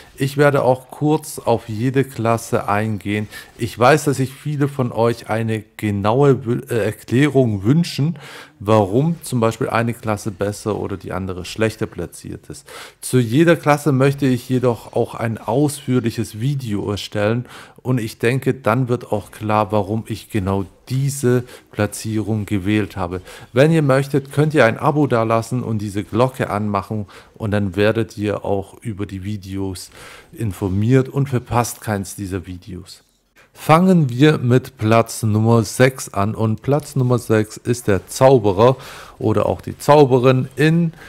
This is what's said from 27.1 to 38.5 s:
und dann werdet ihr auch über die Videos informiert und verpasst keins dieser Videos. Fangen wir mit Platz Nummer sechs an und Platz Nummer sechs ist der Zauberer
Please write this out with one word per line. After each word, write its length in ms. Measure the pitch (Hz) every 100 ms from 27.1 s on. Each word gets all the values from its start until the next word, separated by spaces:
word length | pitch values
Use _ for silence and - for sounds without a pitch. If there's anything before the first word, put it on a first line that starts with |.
| - - -
und 140 | 110
dann 240 | 104 101
werdet 420 | 90 104 110 113 101
ihr 280 | 101 101
auch 300 | - 98 98 -
über 260 | 120 95 101
die 180 | 98
Videos 640 | 95 104 90 98 95 92 - - - - -
informiert 760 | - 113 90 101 95 110 131 131
und 220 | 139 139
verpasst 500 | 123 123 117 117 -
keins 360 | - 101 92 -
dieser 300 | 98 95 90
Videos. 560 | 87 - 90 92 - _ _ _ _ _
Fangen 560 | - - 160 185 180 139
wir 260 | 120 151 151
mit 400 | 127 127 - -
Platz 460 | 107 113 113 -
Nummer 400 | 110 104 113 117
sechs 500 | 107 - 127 - -
an 220 | 101 101
und 260 | 110 110 107
Platz 360 | - 143 - 135
Nummer 220 | 123 123
sechs 380 | - 110 110 -
ist 320 | - 120 -
der 180 | 92 -
Zauberer 680 | - 131 135 104